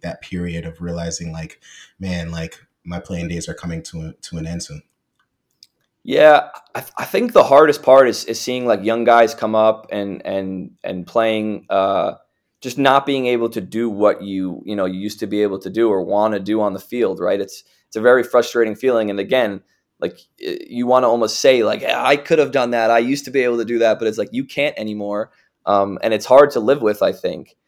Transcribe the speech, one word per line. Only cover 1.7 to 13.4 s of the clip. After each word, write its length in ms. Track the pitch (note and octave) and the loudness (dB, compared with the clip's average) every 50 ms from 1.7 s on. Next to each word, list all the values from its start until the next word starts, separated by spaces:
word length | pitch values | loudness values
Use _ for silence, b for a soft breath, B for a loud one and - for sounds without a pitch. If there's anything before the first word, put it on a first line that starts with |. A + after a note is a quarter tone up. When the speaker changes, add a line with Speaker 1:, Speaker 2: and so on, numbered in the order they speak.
| B B B B B B | B B B B B B
Speaker 1:
"Man, 320 | F#2+ F#2 F2+ F2 E2 E2+ | -8 -8 -6 -6 -6 -8
like, 300 | E2 E2 E2 E2 - - _ _ _ _ - | -8 -8 -10 -10 -12 -16 _ _ _ _ -14
my 160 | E2+ F2 F2 | -12 -12 -12
playing 260 | - - F#2+ E2+ E2+ F2 | -10 -10 -10 -8 -8 -6
days 200 | F2 E2+ - - | -8 -8 -8 -10
are 60 | D#2 | -12
coming 280 | - - F2 E2 E2 D#2 | -12 -10 -10 -10 -10 -10
to 160 | - - E2 | -12 -12 -12
a, 120 | D#2+ D#2 - _ - | -12 -12 -14 _ -18
to 140 | - E2 E2 | -14 -10 -10
an 80 | D#2+ | -8
end 160 | D#2+ E2+ E2+ - | -8 -8 -10 -10
soon"? 200 | - D2+ D2+ - _ _ _ _ _ _ _ _ _ _ _ _ _ _ _ _ _ _ _ _ _ _ _ - - | -12 -16 -18 -20 _ _ _ _ _ _ _ _ _ _ _ _ _ _ _ _ _ _ _ _ _ _ _ -8 -2
Speaker 2:
Yeah, 420 | C3 - D3+ D3+ D3+ C#3 - - - - - _ - | 2 6 8 8 8 6 4 0 -8 -20 -18 _ -12
I, 40 | - - | -12 -10
th-, 100 | - - - | -10 -12 -12
I 60 | - | -8
think 280 | - - F#3+ A#3+ A#3 - | -4 -2 -2 -2 2 4
the 100 | F#3 - | 4 6
hardest 400 | - C3+ C#3+ D#3 D3+ C#3+ - - | 6 8 6 8 6 4 2 4
part 260 | B2+ C3 C3+ C3+ A#2+ | 6 8 8 8 6
is, 160 | G#2+ - - | 4 -2 -4
is 140 | - A2+ - | -8 -8 -8
seeing, 240 | - B2+ B2+ B2+ B2 | -6 -6 -6 -4 0
like, 200 | A#2+ G#2+ G2 F#2+ | 0 0 0 0
young 180 | A2 A2+ A#2 A#2 | -2 -2 0 4
guys 320 | B2 A#2 A#2+ A#2 A2 A2+ | 4 6 6 6 4 2
come 220 | - A#2 G#2+ A2 | -2 -4 -2 2
up 320 | A2 A2 A2 A2 - - - | 4 4 4 2 0 -2 -8
and, 340 | - G#2 G2+ G2+ F#2 - - | -6 -6 -6 -6 -8 -10 -8
and, 460 | F2 G2 G2 F#2+ F#2+ F#2+ F#2 - - - _ - | -6 -6 -6 -6 -6 -8 -10 -12 -14 -16 _ -10
and 200 | - F#2+ F2+ F2 | -10 -8 -8 -8
playing, 640 | - - A#2+ A2+ A2+ A2 G#2+ G#2+ G#2+ G#2 - - - | -4 -2 -2 0 0 0 -2 -4 -6 -6 -8 -8 -4
uh, 440 | G2 G2 F#2+ G2 G2 F#2 D#2 D2 - - _ _ _ _ _ _ _ _ | -2 0 0 0 0 -2 -2 -4 -6 -8 _ _ _ _ _ _ _ _
just 180 | - B2+ A#2 C#3+ | -12 -10 -4 -2
not 280 | C3+ C3+ C3+ C#3 C#3 | 2 2 2 2 2
being 200 | C#3+ C#3 C3+ B2+ | 0 -4 -2 0
able 220 | B2 B2 A#2 | 0 0 0